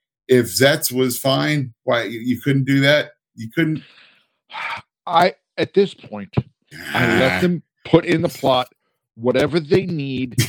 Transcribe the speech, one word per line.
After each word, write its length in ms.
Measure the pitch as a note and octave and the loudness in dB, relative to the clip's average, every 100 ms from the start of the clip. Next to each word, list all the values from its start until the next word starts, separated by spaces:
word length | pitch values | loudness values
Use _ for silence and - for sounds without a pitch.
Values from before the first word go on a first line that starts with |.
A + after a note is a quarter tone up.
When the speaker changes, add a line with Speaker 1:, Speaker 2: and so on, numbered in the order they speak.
| _ _ - | _ _ 2
Speaker 1:
if 160 | B2+ A#2 | 4 4
Zetz 440 | - C#3 G#3+ - | 2 2 2 -2
was 280 | B2 C3 B2 | -2 -2 0
fine, 560 | C3+ C#3 D3 D3+ C3 - | 0 0 0 -2 -4 -6
why 200 | B2+ A#2+ | -2 -2
you, 160 | - A#2 | -2 -4
you 200 | B2 A#2+ | -2 -2
couldn't 240 | C#3+ C#3 | 0 0
do 160 | C3 C#3 | 2 4
that? 300 | C#3 D3 - - _ | 4 4 0 -10 _
You 160 | - A2+ | -14 -8
couldn't? 320 | E3 D#3+ D#3 - - - _ _ _ _ | -2 -2 -2 -8 -20 -20 _ _ _ _
Speaker 2:
<sighs> 560 | - - - - _ - | -12 -10 -12 -16 _ -2
I, 280 | E3+ F3 - _ - | 2 2 0 _ -6
at 160 | D#3 | -2
this 180 | - G3+ | 2 0
point, 400 | - - G#2 G2 - - _ _ - - | -2 -14 -14 -8 -6 -6 _ _ -18 -6
I 120 | - B2 - | -2 0 2
let 140 | C3 - | 2 2
Speaker 1:
Ah. 20 | |
Speaker 2:
them 200 | F3+ E3+ - _ | 0 -2 -6 _
put 200 | - E3 E3+ | 2 2 2
in 160 | E3 | -2
the 60 | E3+ | -2
plot 440 | - C3+ B2+ B2 _ _ _ _ - | -2 0 0 -2 _ _ _ _ -6
whatever 440 | A#2+ B2+ C#3+ D#3+ | -2 0 0 -2
they 240 | D3 F#3 F#3+ | 0 0 0
need 500 | E3 C#3 B2+ B2+ A2+ | -4 -4 -6 -6 -4